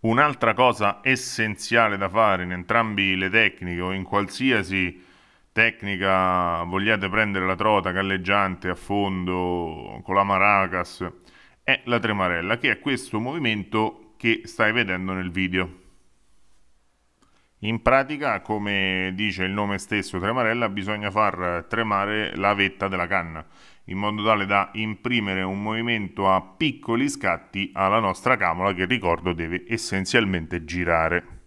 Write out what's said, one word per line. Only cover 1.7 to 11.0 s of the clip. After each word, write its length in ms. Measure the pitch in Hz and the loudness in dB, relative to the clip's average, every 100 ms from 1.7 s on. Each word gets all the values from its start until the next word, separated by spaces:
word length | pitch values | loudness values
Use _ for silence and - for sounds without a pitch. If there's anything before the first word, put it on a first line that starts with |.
| 117 113 101 | 4 4 2
da 100 | 98 | -2
fare 360 | 98 110 95 | 2 2 2
in 80 | 90 | -2
entrambi 640 | 90 87 117 113 101 98 92 | -6 0 2 2 0 0 2
le 120 | 95 | 2
tecniche 540 | 107 107 - 90 87 | 4 2 0 -6 -4
o 100 | 90 | -4
in 100 | 95 | -4
qualsiasi 1040 | 92 101 98 - 131 117 87 95 90 87 - _ _ _ _ | -2 -2 -2 -2 0 0 0 -2 -2 -6 -20 _ _ _ _
tecnica 1080 | - 113 - 101 98 95 95 92 92 87 85 | 2 2 2 -8 -2 2 4 4 2 2 0
vogliate 440 | 85 95 101 107 95 | -2 -2 0 0 0
prendere 340 | 104 107 98 | 0 0 0
la 100 | 92 | -2
trota, 360 | 92 101 104 92 | 0 2 2 0
galleggiante, 800 | 90 98 95 92 101 98 90 92 | -2 -2 -2 0 2 2 -2 -6
a 40 | |
fondo, 1300 | 87 - 101 101 92 90 90 90 87 82 78 53 52 | -6 -4 -2 0 -2 -2 -2 -2 -2 -4 -8 -12 -14
con 120 | - | -2
la 80 | 95 | 2
Maracas, 840 | 98 95 101 101 92 90 87 - | 2 4 4 4 2 -2 -6 -6